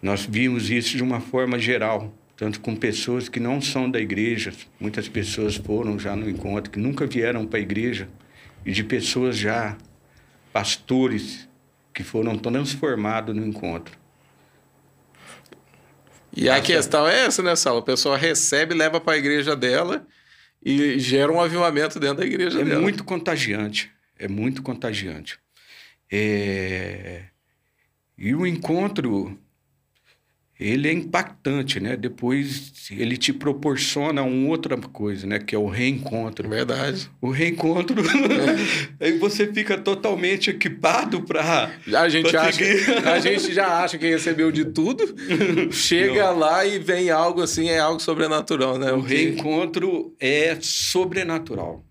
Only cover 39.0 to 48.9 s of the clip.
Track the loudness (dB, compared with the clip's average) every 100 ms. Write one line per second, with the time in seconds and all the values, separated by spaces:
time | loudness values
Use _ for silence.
39 | 0 2 2 2 0 0 -2 -2 0 0
40 | 0 0 0 2 0 0 -2 2 4 4
41 | 2 -2 -2 0 2 2 2 -4 0 4
42 | 4 4 4 4 4 4 4 4 4 2
43 | 4 4 4 2 2 2 4 4 2 0
44 | 2 2 2 2 2 4 0 0 0 2
45 | 0 -2 -2 2 2 2 0 0 2 4
46 | 4 4 4 4 4 4 2 0 0 0
47 | 4 4 4 2 -2 0 2 2 2 0
48 | -2 0 2 0 0 0 2 2 2